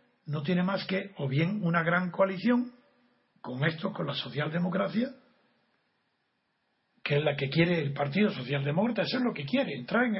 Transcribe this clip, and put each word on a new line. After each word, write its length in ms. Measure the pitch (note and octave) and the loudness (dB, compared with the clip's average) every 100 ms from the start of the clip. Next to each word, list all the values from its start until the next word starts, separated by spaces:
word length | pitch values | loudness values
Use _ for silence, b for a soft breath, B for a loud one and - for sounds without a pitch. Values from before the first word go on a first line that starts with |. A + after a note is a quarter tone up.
| _ _ - | _ _ -6
no 180 | D3+ | -4
tiene 180 | F#3 F3+ | 0 2
más 240 | F#3 F#3+ - | 2 -2 -2
que 280 | F#3+ G3 - | -4 -4 -6
o 100 | C#3 | -2
bien 340 | C#3 E3+ G#3 | 2 2 0
una 200 | E3+ E3+ | 2 2
gran 280 | E3 F3 F3+ | 2 2 0
coalición 640 | - F#3+ F#3 A3+ B3 A#3+ - _ _ _ _ _ _ | 2 2 2 2 2 2 -8 _ _ _ _ _ _
con 240 | - B2+ | -10 -2
esto, 300 | D#3+ - G3 | -2 -2 -6
con 120 | - C#3+ | -4 -6
la 80 | |
socialdemocracia, 1000 | - - C#3+ D#3 F3 F3+ F#3+ G3 G3 C4+ - _ _ _ _ _ _ _ _ _ _ _ _ _ _ _ _ _ _ | -6 -6 -4 -2 0 0 0 0 0 -2 -6 _ _ _ _ _ _ _ _ _ _ _ _ _ _ _ _ _ _
que 140 | - D3 | 0 2
es 60 | |
la 120 | D3+ C#3 | 2 0
que 140 | C3+ | 0
quiere 320 | D#3 E3+ E3+ | 2 4 2
el 120 | C#3 | 0
Partido 380 | - C#3+ F#3+ G#3 | -2 0 2 2
Socialdemócrata, 720 | C3+ A#2+ C#3 C#3 D#3+ A#3 G#3+ | 0 -4 -2 0 0 0 0
eso 140 | D#3+ C4 | -2 0
es 60 | |
lo 100 | A#3+ | -2
que 120 | E3 C#3 | -2 -2
quiere, 280 | C4 F3+ | 0 0
entrar 320 | B2+ A#2+ A3 | -4 -2 2
en 100 | B3 | 2